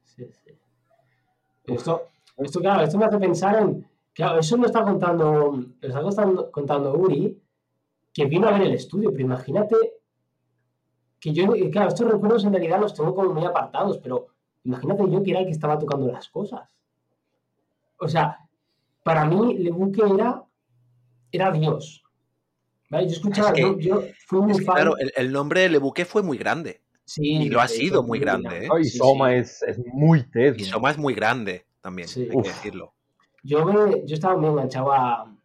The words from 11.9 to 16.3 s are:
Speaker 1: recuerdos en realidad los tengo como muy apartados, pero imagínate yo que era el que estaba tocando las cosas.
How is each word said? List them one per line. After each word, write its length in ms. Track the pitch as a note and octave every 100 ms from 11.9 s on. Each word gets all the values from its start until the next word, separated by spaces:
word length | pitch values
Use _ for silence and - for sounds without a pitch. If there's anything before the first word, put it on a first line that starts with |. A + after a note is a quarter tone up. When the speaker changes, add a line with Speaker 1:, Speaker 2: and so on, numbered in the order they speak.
| C3 A3+
Speaker 1:
recuerdos 340 | G#3 G3+ A3+
en 80 | G3+
realidad 280 | F#3+ E3 F#3
los 140 | G#3
tengo 200 | - D#3
como 180 | F#3 F#3
muy 120 | D#3
apartados, 540 | F3 - - D3 G3 E3
pero 300 | C3 B2+ - _ _ _
imagínate 460 | B2+ B2+ D3 - F#3+
yo 120 | F#3
que 80 | F#3+
era 100 | F3+
el 60 | F#3
que 60 |
estaba 260 | D3+ D3+ D3+
tocando 280 | C#3+ C#3 B2+
las 160 | -
cosas. 400 | -